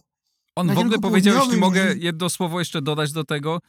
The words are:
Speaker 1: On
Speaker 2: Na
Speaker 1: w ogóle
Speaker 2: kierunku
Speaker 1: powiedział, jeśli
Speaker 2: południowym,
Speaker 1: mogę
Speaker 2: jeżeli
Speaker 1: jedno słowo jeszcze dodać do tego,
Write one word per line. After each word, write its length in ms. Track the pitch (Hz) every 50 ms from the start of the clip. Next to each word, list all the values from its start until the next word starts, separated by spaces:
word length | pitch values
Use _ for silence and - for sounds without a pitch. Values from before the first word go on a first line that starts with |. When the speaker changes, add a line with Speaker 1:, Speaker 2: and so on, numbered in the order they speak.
| - _ _ _ _ _ _ _ _ _ -
Speaker 1:
On 120 | 170 180 165
Speaker 2:
Na 60 | -
Speaker 1:
w 40 | 156
ogóle 120 | - 233
Speaker 2:
kierunku 200 | 220 220 208 196
Speaker 1:
powiedział, 240 | - 196 185 202 202
jeśli 160 | 262 277 247
Speaker 2:
południowym, 200 | 240 180 185 185
Speaker 1:
mogę 160 | 185 190 190
Speaker 2:
jeżeli 200 | 185 151 185 170
Speaker 1:
jedno 240 | 170 165 160 185 170
słowo 300 | - - 190 165 165 180
jeszcze 220 | 165 - - 165
dodać 300 | 139 151 151 151 151 143
do 120 | 147 160 151
tego, 360 | - 160 147 143 156 165 175 -